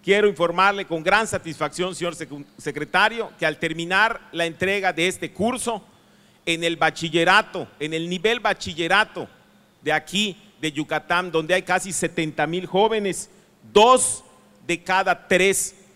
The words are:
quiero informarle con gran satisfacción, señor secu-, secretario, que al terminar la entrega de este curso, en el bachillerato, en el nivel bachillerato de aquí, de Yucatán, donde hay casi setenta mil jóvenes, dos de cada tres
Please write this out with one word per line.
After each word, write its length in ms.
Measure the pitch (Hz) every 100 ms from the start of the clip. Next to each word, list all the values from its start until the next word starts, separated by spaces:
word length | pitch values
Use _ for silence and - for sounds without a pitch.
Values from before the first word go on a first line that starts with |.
quiero 260 | - 202 208
informarle 560 | 202 170 170 196 202 185
con 180 | 165
gran 240 | 156 202 220
satisfacción, 680 | 190 165 147 151 - 180
señor 220 | 175 175 156
secu-, 300 | 147 143 143 -
secretario, 720 | 151 147 151 185 214 226 208 -
que 80 | 160
al 120 | 151
terminar 640 | 165 160 170 190 220 233 -
la 140 | 165 170
entrega 480 | 160 190 202 190
de 120 | 160 175
este 280 | 180 165
curso, 500 | - 214 254 233 214 - _ _ _ _ _ -
en 180 | 165
el 140 | 170 170
bachillerato, 920 | 160 - 165 160 170 196 214 185 120 _
en 160 | 156
el 140 | 160 170
nivel 320 | 180 214 240
bachillerato 880 | 208 180 190 160 170 196 220 180 123 _ _ _ _ _
de 100 | 143
aquí, 460 | 151 - 185 214 175 - _
de 100 | 156
Yucatán, 580 | 143 151 156 - 175 185
donde 260 | 160 160 185
hay 80 |
casi 280 | 185 185 196
setenta 560 | 160 165 170 160 143 151
mil 200 | 175 175
jóvenes, 600 | 185 220 220 202 170 - _ _ _ 110
dos 500 | 113 226 247 - - - - _ _ 127
de 160 | 170
cada 460 | - 185 190 170 -
tres 480 | 185 190 190 - - -